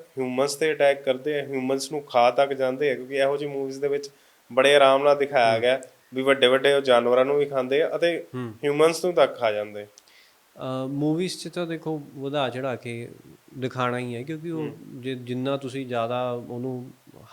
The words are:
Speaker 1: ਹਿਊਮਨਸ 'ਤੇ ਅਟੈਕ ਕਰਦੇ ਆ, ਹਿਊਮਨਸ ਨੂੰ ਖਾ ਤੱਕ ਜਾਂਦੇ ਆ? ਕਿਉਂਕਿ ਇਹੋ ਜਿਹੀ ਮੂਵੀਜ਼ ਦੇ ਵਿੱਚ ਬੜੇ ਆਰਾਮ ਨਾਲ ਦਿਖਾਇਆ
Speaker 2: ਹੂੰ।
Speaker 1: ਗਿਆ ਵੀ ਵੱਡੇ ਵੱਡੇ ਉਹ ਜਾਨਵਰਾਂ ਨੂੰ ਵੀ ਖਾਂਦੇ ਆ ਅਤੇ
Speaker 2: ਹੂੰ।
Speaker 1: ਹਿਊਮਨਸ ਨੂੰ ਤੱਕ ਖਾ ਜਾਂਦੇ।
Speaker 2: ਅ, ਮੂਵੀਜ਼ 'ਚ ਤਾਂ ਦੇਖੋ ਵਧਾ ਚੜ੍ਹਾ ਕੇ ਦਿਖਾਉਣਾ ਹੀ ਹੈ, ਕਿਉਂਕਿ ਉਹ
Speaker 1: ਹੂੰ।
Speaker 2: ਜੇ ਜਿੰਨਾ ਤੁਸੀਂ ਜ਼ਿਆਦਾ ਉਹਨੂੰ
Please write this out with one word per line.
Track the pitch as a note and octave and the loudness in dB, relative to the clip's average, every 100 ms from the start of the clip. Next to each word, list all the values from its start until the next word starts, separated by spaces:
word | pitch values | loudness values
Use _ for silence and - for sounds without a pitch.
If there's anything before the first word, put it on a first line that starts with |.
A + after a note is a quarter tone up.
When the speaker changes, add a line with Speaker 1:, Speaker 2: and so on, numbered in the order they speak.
| - - | -10 -8
Speaker 1:
ਹਿਊਮਨਸ | B2+ B2+ C#3+ C#3+ | -4 -2 -2 -2
'ਤੇ | D#3+ | -2
ਅਟੈਕ | C#3+ C#3+ C#3+ | 2 2 2
ਕਰਦੇ | C3+ B2+ D3 D3 | -2 -4 -4 -6
ਆ, | |
ਹਿਊਮਨਸ | B2+ C3+ B2+ C3+ C3 | -4 -6 -2 -4 -4
ਨੂੰ | A#2 | -8
ਖਾ | - B2 A#2+ | -2 2 4
ਤੱਕ | B2 C#3 | 4 0
ਜਾਂਦੇ | C3+ C3 C3 D3 | 0 -4 -2 -2
ਆ? | B2 | -2
ਕਿਉਂਕਿ | B2+ C#3 | -4 -2
ਇਹੋ | C#3 C#3+ | 0 -2
ਜਿਹੀ | D3 | -4
ਮੂਵੀਜ਼ | C#3 C3+ C3+ | -6 -8 -6
ਦੇ | C#3+ | -4
ਵਿੱਚ | C#3+ C#3 - _ _ - | -4 -8 -18 _ _ -2
ਬੜੇ | A#2+ C#3 C#3+ | 4 6 8
ਆਰਾਮ | C3+ C3+ | 8 6
ਨਾਲ | C#3+ C#3+ | 4 2
ਦਿਖਾਇਆ | C#3 C#3+ A#2 | 2 4 4
Speaker 2:
ਹੂੰ। | A2+ | 4
Speaker 1:
ਗਿਆ | A#2+ C3 - _ _ | 2 0 -4 _ _
ਵੀ | B2+ | -2
ਵੱਡੇ | C3 C3 B2 | 2 4 6
ਵੱਡੇ | C3 C#3 | 6 4
ਉਹ | C#3 | 4
ਜਾਨਵਰਾਂ | C3+ A#2+ A#2+ B2 C3+ | 4 4 6 4 4
ਨੂੰ | D3 | 2
ਵੀ | C#3+ | 0
ਖਾਂਦੇ | C#3 B2+ C#3 | -2 0 0
ਆ | D#3+ D3+ | 0 0
ਅਤੇ | E3+ E3 - B2+ | -2 -2 -8 -10
Speaker 2:
ਹੂੰ। | A#2+ G#2+ | -10 -4
Speaker 1:
ਹਿਊਮਨਸ | D3 D3 D#3+ E3 F3+ | -2 4 4 2 0
ਨੂੰ | |
ਤੱਕ | E3 C3+ - | 2 2 2
ਖਾ | A#2 | -2
ਜਾਂਦੇ। | G#2 G#2 G#2 G#2 _ _ _ _ _ _ | -2 -6 -10 -14 _ _ _ _ _ _
Speaker 2:
ਅ, | - C3+ C3 C3 | -12 -8 -6 -6
ਮੂਵੀਜ਼ | C#3+ D3+ D#3+ F#3 - | -2 0 0 -4 -6
'ਚ | E3+ | -10
ਤਾਂ | F3+ E3+ | -8 -6
ਦੇਖੋ | D#3+ D#3+ D#3 C#3+ C3+ | -6 -6 -8 -10 -10
ਵਧਾ | C#3 D3 C3 | -6 -2 -2
ਚੜ੍ਹਾ | B2+ C3+ A#2 | -4 -6 -6
ਕੇ | B2 A#2 A#2+ - - - _ C3+ | -8 -10 -12 -16 -20 -20 _ -8
ਦਿਖਾਉਣਾ | B2+ B2 B2 B2 | -6 -2 -2 -2
ਹੀ | B2 A#2 | -6 -8
ਹੈ, | |
ਕਿਉਂਕਿ | C#3 D#3 E3 | -8 -10 -8
ਉਹ | D#3+ | -8
Speaker 1:
ਹੂੰ। | D3 C#3+ - C3 | -8 -10 -16 -12
Speaker 2:
ਜੇ | B2+ B2+ | -10 -8
ਜਿੰਨਾ | A#2+ B2+ C3 C#3 | -6 -4 -4 -4
ਤੁਸੀਂ | C3+ C3+ B2+ | -6 -10 -6
ਜ਼ਿਆਦਾ | A#2+ A2+ B2 B2+ | -4 -2 -4 -4
ਉਹਨੂੰ | B2 B2 A#2+ B2+ B2+ B2 - _ - - | -6 -8 -8 -8 -8 -12 -20 _ -20 -8